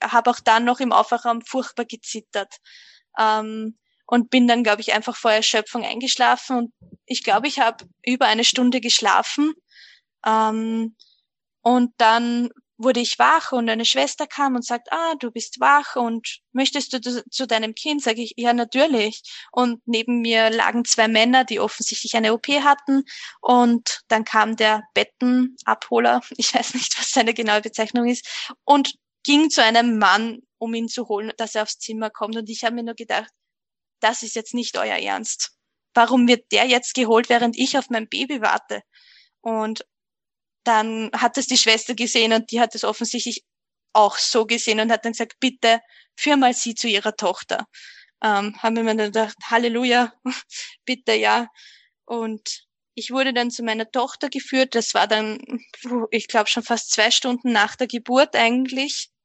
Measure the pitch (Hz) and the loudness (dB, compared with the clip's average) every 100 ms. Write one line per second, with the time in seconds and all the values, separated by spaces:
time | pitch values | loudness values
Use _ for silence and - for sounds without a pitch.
0 | - 240 240 240 - 226 240 247 254 185 | 0 2 2 2 2 2 2 0 2 2
1 | - 240 240 233 - 262 254 - 233 226 | 2 0 -2 -4 -4 -6 -6 -6 -10 -10
2 | - 220 - 208 196 - _ - - _ | -12 -14 -10 -8 -8 -12 _ -20 -20 _
3 | _ - 220 214 220 220 220 226 _ _ | _ -2 0 0 -2 -8 -10 -12 _ _
4 | - 240 240 262 240 240 220 208 - 214 | -2 0 2 4 4 4 2 0 0 -2
5 | 233 233 233 214 214 220 214 240 - 226 | -2 -2 2 2 2 0 -2 -6 -6 -6
6 | 254 - 240 247 - 254 233 _ - - | -4 2 2 2 0 -4 -4 _ -20 -20
7 | - 254 - 208 277 269 233 233 - _ | -10 -6 0 0 0 0 0 -2 -10 _
8 | - 247 247 220 240 - 247 247 233 - | -2 2 2 4 2 2 2 2 0 0
9 | 202 185 - - 302 311 _ - - _ | 2 2 2 0 0 -2 _ -20 -20 _
10 | _ _ 226 220 220 220 226 226 226 - | _ _ 0 2 2 0 -2 -2 -4 -8
11 | _ _ _ _ _ _ 226 247 240 - | _ _ _ _ _ _ 0 2 2 2
12 | 226 233 240 240 233 - _ - 233 240 | 2 4 0 -2 -4 -6 _ -4 0 0
13 | 233 - 254 320 - 254 233 220 226 262 | 0 2 4 4 0 -2 -2 -2 0 0
14 | 285 - 302 - 277 247 240 240 - 320 | 0 -2 -8 -2 -2 -2 -4 -6 -6 -4
15 | 330 311 247 233 - 254 262 285 285 - | -4 -4 -8 -10 -12 -2 2 2 2 -4
16 | 233 226 - - _ 254 269 294 - 262 | -4 -4 -8 -14 _ -2 -2 -2 -4 -6
17 | 247 247 - - 262 220 220 220 302 294 | -6 -8 -8 -8 -2 -2 -2 -6 -6 -4
18 | 254 220 226 - 240 240 233 254 311 254 | -2 -4 -6 -4 0 0 0 2 2 2
19 | 214 220 - - - - 247 233 - 226 | -2 -6 -14 -20 -6 -2 0 -2 -2 -2
20 | 226 240 233 226 220 226 214 233 240 - | 0 -2 0 2 2 2 0 0 0 2
21 | 220 220 233 262 262 208 208 - - - | 2 4 4 4 2 0 -4 -4 -8 -6
22 | 226 233 220 226 - 285 285 285 - 269 | -4 -2 0 0 0 2 4 2 2 0
23 | 269 - - - - 247 240 233 - - | 0 -8 -18 -6 2 4 6 2 0 -8
24 | - 220 220 226 214 220 214 214 214 - | 0 0 2 0 2 2 2 2 -2 -2
25 | - _ 247 254 254 254 - 214 - 233 | -2 _ 2 2 2 -2 -4 -4 0 2
26 | 240 247 - - - 254 - 254 - - | 4 2 -2 -6 -2 -2 -2 -4 -4 -4
27 | - 269 226 240 220 208 214 - 220 247 | -2 0 0 0 0 0 -2 -6 -4 0
28 | 240 240 - - - 254 - 285 277 - | 0 -2 -6 -12 -12 -4 2 4 2 -4
29 | _ _ - 285 311 302 226 233 240 220 | _ _ 2 4 4 4 4 4 4 4
30 | 196 202 226 233 - - 226 226 233 254 | 4 4 0 -8 -16 -10 -6 -4 -4 -6
31 | 233 208 220 - 226 220 214 - - 220 | -6 -6 -6 -8 -6 -4 -4 -6 -10 -8
32 | 214 - 208 226 220 220 233 240 233 226 | -8 -6 -8 -6 -8 -6 -4 -4 -8 -10
33 | 226 214 220 _ _ _ _ _ _ _ | -6 -6 -6 _ _ _ _ _ _ _
34 | 220 247 220 226 220 247 240 - - - | -2 -2 -6 -10 -8 -6 -6 -4 -4 -4
35 | - - 220 - - _ _ _ _ - | -4 -6 -6 -8 -8 _ _ _ _ 2
36 | 233 254 240 240 - 208 247 247 247 - | 4 4 4 4 2 0 2 2 0 -2
37 | 226 226 240 240 240 233 262 277 - 233 | 2 2 4 2 2 0 0 0 -2 -4
38 | 220 - 262 277 214 - - 208 - _ | -6 -6 -6 -2 0 0 -4 -12 -14 _
39 | _ _ _ _ 233 220 214 220 - _ | _ _ _ _ -6 -4 -4 -8 -14 _
40 | _ _ _ _ _ _ - 220 220 220 | _ _ _ _ _ _ 0 0 0 -4
41 | 220 - 240 277 - 254 220 220 - 233 | -6 -2 -2 0 0 2 4 2 0 -4
42 | 233 247 226 226 226 226 226 226 233 214 | -2 2 2 2 0 0 0 0 -4 -4
43 | 233 247 240 233 - _ _ _ _ 214 | -4 -6 -6 -8 -14 _ _ _ _ 4
44 | 202 - - 240 220 233 - 214 226 226 | 4 2 0 0 0 0 0 0 2 0
45 | 233 220 226 - 262 254 233 233 - _ | -2 -6 -6 -4 -4 0 2 2 0 _
46 | _ - 294 285 254 247 240 226 240 202 | _ -6 2 4 4 2 -4 -4 -2 -2
47 | 214 - 190 185 - - - - - - | -2 -2 -2 -4 -4 -6 -6 -16 -20 -20
48 | - _ 220 202 208 214 226 226 226 220 | -20 _ -2 0 -2 -4 -2 0 0 -2
49 | 208 220 214 - - 233 240 233 254 240 | -2 -2 -4 -6 -2 0 0 0 2 2
50 | 240 - 254 254 - - - - - 254 | 2 -4 -10 -10 -12 -16 -16 -12 -8 -6
51 | - 220 214 220 233 _ - - _ _ | -2 0 2 2 -2 _ -20 -20 _ _
52 | - 233 226 220 - - _ _ _ - | -12 -8 -6 -8 -10 -14 _ _ _ -14
53 | 226 254 269 247 240 240 233 220 220 254 | -6 -2 -2 -2 -4 -4 -6 -4 -4 -4
54 | 262 - 285 269 - 262 262 233 226 - | -4 -4 -8 -8 -2 0 2 0 0 0
55 | 208 220 220 220 - 233 - - 247 247 | 2 2 -2 -8 -10 -12 -12 -16 -6 -4
56 | 220 226 - 233 208 - - 233 - - | -2 -4 -2 0 0 -2 -2 -4 -2 0
57 | 220 - 262 247 254 226 208 - 254 240 | 2 2 0 -2 0 2 0 -2 -6 -6
58 | 233 254 277 - 233 247 262 262 285 - | 0 2 4 4 2 2 -2 -4 -6 -6
59 | - _ | -12 _